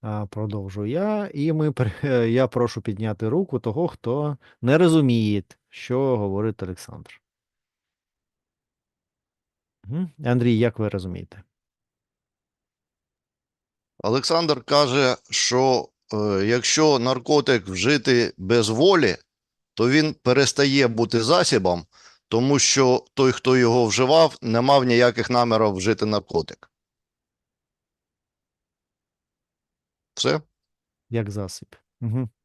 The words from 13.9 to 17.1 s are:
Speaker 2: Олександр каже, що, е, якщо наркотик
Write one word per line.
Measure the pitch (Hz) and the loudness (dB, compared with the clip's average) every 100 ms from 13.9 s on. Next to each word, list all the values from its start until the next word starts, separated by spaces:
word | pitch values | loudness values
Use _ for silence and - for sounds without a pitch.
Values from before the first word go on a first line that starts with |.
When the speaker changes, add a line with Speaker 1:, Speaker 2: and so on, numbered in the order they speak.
| _ | _
Speaker 2:
Олександр | 101 123 127 165 170 143 | -2 -2 0 0 0 -2
каже, | - 147 147 131 131 123 _ | 2 2 2 2 0 -2 _
що, | - - 123 131 127 - _ _ | -4 -2 0 2 0 -2 _ _
е, | 107 104 98 101 | -4 -2 0 0
якщо | 120 113 - 156 139 | 0 0 2 4 2
наркотик | 120 | 0